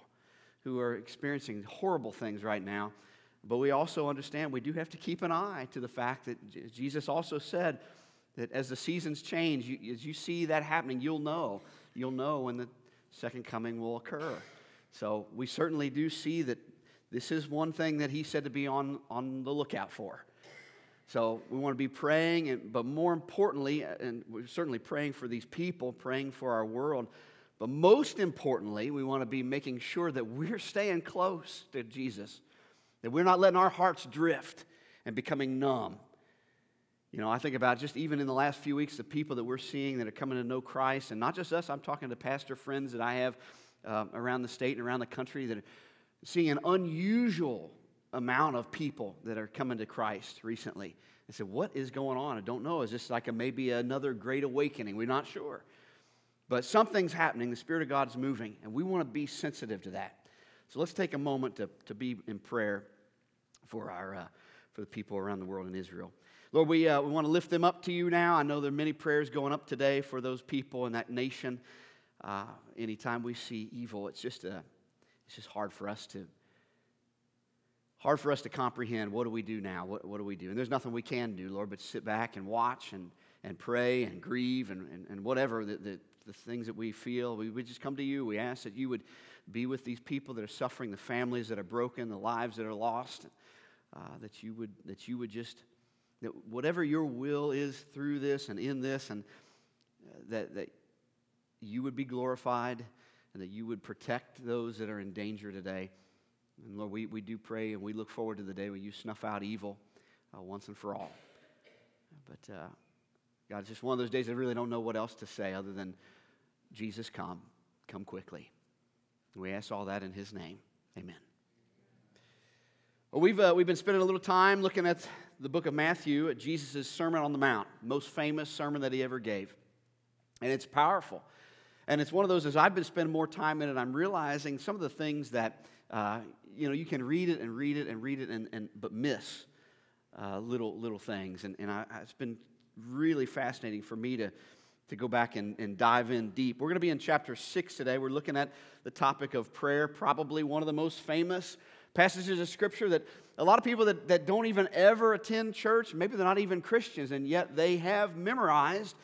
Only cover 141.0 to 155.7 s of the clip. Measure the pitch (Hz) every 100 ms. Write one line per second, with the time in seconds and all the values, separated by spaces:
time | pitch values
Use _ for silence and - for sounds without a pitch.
141 | - 101 95 90 101 - 101 101 113 110
142 | 110 - 120 113 - _ _ - 117 131
143 | 160 151 127 - 127 127 117 107 - 113
144 | 123 127 101 - - - _ _ _ 107
145 | 120 120 120 107 104 104 107 95 117 120
146 | 117 123 107 95 127 120 151 180 175 143
147 | - 151 - 120 - 185 175 - 127 131
148 | 131 139 147 143 143 - - - 123 -
149 | 135 143 139 127 110 - 143 143 151 147
150 | 139 143 147 156 147 151 156 151 160 -
151 | - 156 175 180 180 - - - - -
152 | 185 185 185 180 170 - 208 - 208 165
153 | - - - - 170 226 240 233 208 175
154 | 147 175 151 214 226 202 190 156 196 226
155 | 226 208 220 226 220 196 214